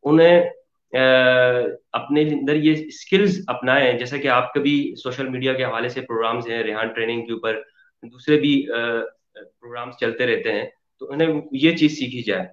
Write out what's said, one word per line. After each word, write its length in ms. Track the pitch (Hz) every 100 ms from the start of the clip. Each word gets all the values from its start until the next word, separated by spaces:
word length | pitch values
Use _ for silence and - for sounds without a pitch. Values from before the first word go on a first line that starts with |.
उन्हें, 380 | 143 160 165 175 175 - _ _ _
अ, 80 | 127 131 131 127 127 123 123 120 - _
अपने 300 | 117 123 147
अंदर 320 | 151 147 135 151
ये 300 | 151 156 156
skills 560 | - - 190 202 - -
अपनाएं, 500 | 120 127 135 131 120
जैसा 180 | 123 139
कि 120 | 139
आप 240 | 123 123
कभी 400 | 143 139 147 139 -
social 320 | 131 120 131
media 240 | 127 131
के 120 | 131
हवाले 240 | 123 113 123
से 120 | 123
प्रोग्राम्स 480 | - 113 113 117 117
हैं, 160 | 117
रेहान 240 | 107 107 113
training 340 | 117 113 117
के 100 | 117
ऊपर 320 | 113 113 110 - _ _ _
दूसरे 320 | 117 123 139 151
भी, 260 | 143 139
अ, 520 | - 117 117 113 110 _ _ -
programs 560 | 104 _ 120 120 120 123
चलते 260 | 120 113 123
रहते 240 | 113 113
हैं, 220 | 104 117 _ _ _
तो 60 | -
उन्हें 360 | 143 165 151 -
ये 180 | 135 156
चीज़ 200 | 165 151
सीखी 300 | 147 123 123
जाए। 260 | 107 95 90